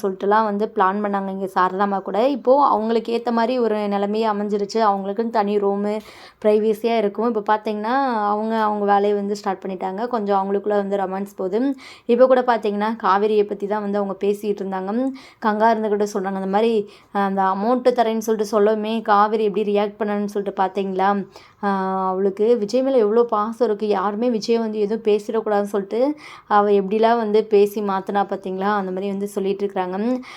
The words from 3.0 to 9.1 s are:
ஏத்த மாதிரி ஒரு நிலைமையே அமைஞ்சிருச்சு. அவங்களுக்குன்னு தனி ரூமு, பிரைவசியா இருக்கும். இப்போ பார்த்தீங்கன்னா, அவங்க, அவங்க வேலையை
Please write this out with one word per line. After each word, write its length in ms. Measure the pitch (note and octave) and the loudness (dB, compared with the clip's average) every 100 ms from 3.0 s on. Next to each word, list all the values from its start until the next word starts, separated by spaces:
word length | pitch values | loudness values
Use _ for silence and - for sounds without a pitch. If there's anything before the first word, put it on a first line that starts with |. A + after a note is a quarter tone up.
| A3 A#3 | 0 -4
ஏத்த 140 | A#3+ | -2
மாதிரி 280 | A3+ A3+ B3+ | 0 0 0
ஒரு 280 | A#3 G#3+ G#3 | 0 0 -2
நிலைமையே 400 | G3+ G3+ G#3+ A3 | -2 0 0 0
அமைஞ்சிருச்சு. 520 | G3+ G#3 G#3 G3+ A3+ | -2 -2 -2 -2 2
அவங்களுக்குன்னு 500 | A3 G3 G3 G3+ A3+ | 2 2 -2 -4 -2
தனி 300 | A3+ G3+ G#3 | 0 0 2
ரூமு, 400 | G3 G3+ G#3 G#3+ - - - _ | 0 0 -2 -4 -8 -20 -20 _
பிரைவசியா 560 | G#3+ G#3+ G#3+ G#3 A#3 A#3 | 2 2 2 0 0 0
இருக்கும். 380 | G3+ G#3 A#3 G#3+ | 0 0 -2 -2
இப்போ 80 | G#3 | 0
பார்த்தீங்கன்னா, 480 | G#3+ A3 G#3 G#3+ C4 C4+ A3+ G#3 | 0 0 -4 -2 0 0 0 0
அவங்க, 340 | G#3 A3 A3+ | 0 0 0
அவங்க 240 | G#3+ G#3 G3+ | 0 0 2
வேலையை 280 | G3+ G3+ | 4 4